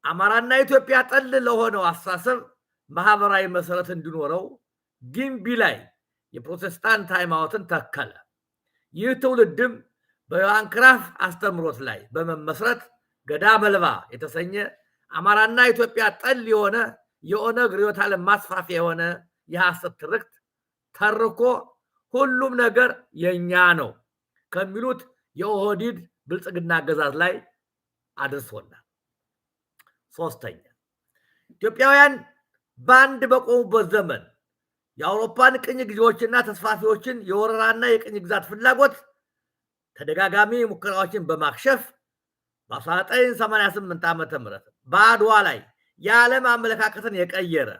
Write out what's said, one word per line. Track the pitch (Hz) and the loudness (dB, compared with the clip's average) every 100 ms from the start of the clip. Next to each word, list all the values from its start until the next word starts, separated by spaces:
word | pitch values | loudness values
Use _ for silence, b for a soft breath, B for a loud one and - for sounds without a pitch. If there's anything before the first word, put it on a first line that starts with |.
| - | -6
አማራና | 170 196 226 240 262 | 0 2 2 2 2
ኢትዮጵያ | 269 262 262 262 254 | 6 4 4 0 2
ጠል | 269 262 262 | 0 0 -2
ለሆነው | 240 226 226 208 | 0 0 0 0
አስተሳሰብ | 175 170 190 180 233 247 - _ _ _ _ | -2 -2 -8 -4 -4 -6 -8 _ _ _ _
ማህበራዊ | 160 202 208 202 196 190 | -2 2 4 2 2 0
መሰረት | 180 170 180 180 | -4 -4 -6 -6
እንዲኖረው | 175 156 160 143 - - - _ _ _ _ | -10 -10 -8 -6 -6 -8 -18 _ _ _ _
ግንቢ | 123 131 269 254 196 240 | -14 -8 -8 -6 -6 0
ላይ | 190 117 - _ _ _ _ | 0 -2 -14 _ _ _ _
የፕሮቴስታንት | - 123 175 185 170 220 220 180 | -20 -14 -12 -12 -6 -2 -2 -2
ሃይማኖትን | 185 175 160 156 214 175 | -4 -2 -2 -4 -8 -6
ተከለ። | 165 - - 110 - _ _ _ _ _ _ _ 156 | -6 -6 -10 -10 -14 _ _ _ _ _ _ _ -6
ይህ | 226 254 | -4 0
ትውልድም | 262 254 208 170 247 226 _ _ _ _ _ | 0 4 2 4 -2 -4 _ _ _ _ _
በዮሐን | 175 196 208 214 | 0 2 2 0
ክራፍ | 233 262 254 - - | 6 6 6 0 -8
አስተምሮት | 185 175 202 175 160 120 | -8 -4 -6 -4 -6 -6
ላይ | 131 107 - | -10 -12 -10
በመመስረት | 160 165 160 151 156 220 233 - _ _ _ - | -8 -6 -6 -8 -4 -4 -4 -8 _ _ _ -10
ገዳ | 147 202 220 | 0 4 4
መልባ | 208 196 170 101 - | 4 2 0 -2 -10
የተሰኘ | 120 151 165 175 202 196 - _ _ _ | -16 -10 -10 -8 -8 -10 -12 _ _ _
አማራና | 160 190 208 220 233 247 | -4 2 4 2 4 2
ኢትዮጵያ | 233 233 226 214 208 | 2 -2 0 -2 -2
ጠል | 247 262 226 | -2 -2 2
የሆነ | 214 202 226 220 - _ _ | 2 2 -2 -4 -8 _ _
የኦነግ | 156 208 226 233 240 | -6 -4 -2 0 0
ርዕዮተ | 196 208 202 | 0 -2 0
ዓለም | 202 185 | -2 -2
ማስፋፊያ | 185 202 - 185 175 175 | 0 -2 -2 -10 -6 -2
የሆነ | 170 165 170 170 _ _ _ | -2 -2 -6 -6 _ _ _
የሐሰት | 170 180 170 180 _ | -2 -2 -2 -12 _
ትርክት | 151 220 - _ _ _ _ _ _ - | -8 -8 -8 _ _ _ _ _ _ -4
ተርኮ | 208 220 226 - 247 247 - _ _ _ _ | -2 0 -2 0 0 0 -8 _ _ _ _
«ሁሉም | 247 269 254 269 247 | 0 0 0 -2 0
ነገር | 240 208 247 - _ - | 2 4 2 0 _ -4
የኛ | 170 175 175 180 180 | -4 -2 -2 4 4
ነው» | 165 117 - _ _ _ _ _ | 4 -2 -10 _ _ _ _ _
ከሚሉት | 175 190 196 254 254 - _ _ - | -8 -8 -6 -6 -6 -10 _ _ -10
የኦህዲድ | 202 202 202 190 233 175 - _ - | -6 -4 -2 -4 -6 -8 -18 _ -12
ብልጽግና | 180 - 175 170 165 | -12 -10 -10 -2 -2
አገዛዝ | 147 156 147 143 | -2 -2 -2 -2
ላይ | 175 214 _ _ _ _ _ _ _ - | -4 -4 _ _ _ _ _ _ _ -10
አድርሶናል። | 135 139 117 104 _ _ _ _ _ _ _ _ _ _ _ _ _ _ _ | -8 -8 -12 -18 _ _ _ _ _ _ _ _ _ _ _ _ _ _ _
ሶስተኛ፣ | - 160 - 107 85 _ _ _ _ _ _ _ _ _ | -10 -10 -10 -16 -16 _ _ _ _ _ _ _ _ _
ኢትዮጵያውያን | _ 214 220 262 277 285 254 - _ _ _ _ _ | _ -6 2 6 8 6 4 -14 _ _ _ _ _
በአንድ | 127 254 269 262 254 | 6 8 8 2 2
በቆሙበት | 254 233 240 208 220 180 | 2 2 0 2 0 2
ዘመን | 208 175 117 - _ _ _ _ _ _ - | -2 -2 -8 -10 _ _ _ _ _ _ -8
የአውሮፓን | 156 208 226 - 254 262 | -4 -2 -4 4 4 4
ቅኝ | - 254 | -6 -8
ግዢዎችና | 233 208 226 226 226 240 | -8 2 2 2 0 0
ተስፋፊዎችን | 233 208 214 202 214 214 254 240 190 | -2 -6 -4 -2 0 -2 -4 -10 -4
የወረራና | 196 220 220 220 226 240 | -2 0 0 0 0 2
የቅኝ | 226 220 208 | 0 0 -12
ግዛት | 175 202 - | -6 -6 -6
ፍላጎት | 208 247 254 277 - _ _ _ _ _ _ _ _ _ - | 0 0 4 2 2 _ _ _ _ _ _ _ _ _ -14
ተደጋጋሚ | 143 156 190 202 214 240 226 | -8 -2 0 2 2 2 -2
ሙከራዎችን | 185 202 190 190 208 156 | -4 -6 -4 -4 -4 -4
በማክሸፍ | 156 151 - 269 254 - _ _ _ _ _ _ _ _ | -2 -2 -2 0 0 -2 _ _ _ _ _ _ _ _
በአስራ | 131 160 180 | -12 -4 -4
ዘጠኝ | 190 247 247 233 | 0 2 2 2
ሰማንያ | 226 214 202 | 0 2 0
ስምንት | 202 190 170 170 | -2 -8 -4 -4
ዓመተ | 165 160 151 | -4 -6 -8
ምህረት | 110 98 _ _ - | -12 -16 _ _ -2
በአድዋ | 180 214 233 214 214 | 4 4 4 4 4
ላይ | 185 117 - _ _ _ | 4 -2 -12 _ _ _
የዓለም | 180 233 240 262 254 | 2 4 6 4 2
አመለካከትን | 240 226 226 214 220 220 196 | 0 0 -2 -2 -4 -8 -4
የቀየረ፣ | 175 185 180 160 120 92 | -4 -2 -2 -2 -2 -8